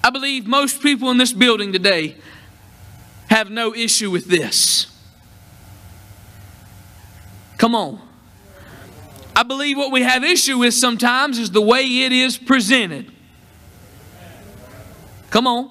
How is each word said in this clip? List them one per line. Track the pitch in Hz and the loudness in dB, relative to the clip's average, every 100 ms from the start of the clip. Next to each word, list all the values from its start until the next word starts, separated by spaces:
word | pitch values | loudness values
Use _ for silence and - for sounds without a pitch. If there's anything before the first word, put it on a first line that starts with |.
I | 247 | 0
believe | 262 269 269 202 | 0 -4 -6 -2
most | 262 277 - | 0 0 -2
people | 285 269 254 | -2 0 0
in | 247 | 2
this | 247 | 0
building | 226 247 220 202 | 2 2 2 -2
today | 185 190 175 151 - - - - - - - - - - - - | -2 0 0 -2 -10 -20 -20 -20 -20 -20 -20 -20 -20 -20 -20 0
have | 220 202 | 0 2
no | 220 226 226 | -4 -4 -2
issue | 226 - 208 | -2 -2 -2
with | 175 175 | -4 0
this. | 175 120 - - - - - - - - - - - - - - - - - - - - - - - - - - - - - - - | 0 0 -2 0 -2 -4 -12 -20 -20 -20 -20 -20 -20 -20 -20 -20 -20 -20 -20 -20 -20 -20 -20 -20 -20 -20 -20 -20 -20 -20 -20 -20 0
Come | 226 233 | 2 2
on. | 160 208 - - - - - - - - - - - - - - | -4 -10 -18 -20 -20 -20 -20 -20 -20 -20 -20 -20 -20 -20 -4 -2
I | |
believe | 247 269 285 277 | -2 -2 -4 -2
what | 277 | 0
we | 262 | 0
have | 247 254 | 2 0
issue | 294 359 - 254 | 0 0 0 2
with | 240 | 2
sometimes | 240 247 233 240 254 285 240 | 2 0 2 0 2 -2 -2
is | 220 | 0
the | 196 | 0
way | 208 247 | 4 2
it | 269 247 262 | 2 0 0
is | 254 262 240 | 2 0 -2
presented. | 247 262 196 254 196 147 - - - - - - - - - - - - - - - - - - - - - - - | 0 0 4 0 0 -8 -14 -20 -20 -20 -20 -20 -20 -20 -20 -20 -20 -20 -20 -20 -20 -20 -20 -20 -20 -20 -20 -20 -4
Come | 214 254 | -2 0
on. | 240 269 | -2 -6